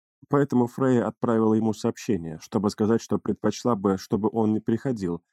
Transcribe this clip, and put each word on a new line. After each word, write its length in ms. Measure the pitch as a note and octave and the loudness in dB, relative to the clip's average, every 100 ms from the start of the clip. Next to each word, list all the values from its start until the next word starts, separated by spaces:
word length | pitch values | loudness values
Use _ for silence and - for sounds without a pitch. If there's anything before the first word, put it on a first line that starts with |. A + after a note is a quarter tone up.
| _ _ - | _ _ -2
Поэтому 400 | C#3+ C#3 B2 A#2+ | 0 2 2 0
Фрейя 400 | - C3 B2 G#2 | 0 2 2 2
отправила 460 | - A#2+ A2+ A2 | -2 0 2 4
ему 180 | A2 A2 | 2 0
сообщение, 680 | G#2+ A#2 - - G2 E2 D#2 | -2 -4 -4 -4 -4 -4 -12
чтобы 300 | - A#2 G2+ | -4 -2 0
сказать, 320 | - G#2 A2+ | 0 0 0
что 160 | - G#2 | 0 -4
предпочла 560 | - G2+ - - B2 | -2 -4 -2 -2 -2
бы, 240 | A2 G2 G2 | 0 2 0
чтобы 320 | - G#2+ G#2+ | -2 -2 -2
он 200 | A2+ G#2+ | 0 0
не 80 | G#2+ | 0
приходил, 600 | - A2+ C#3+ A#2 F#2 E2+ _ | 0 -2 -2 -4 -4 -6 _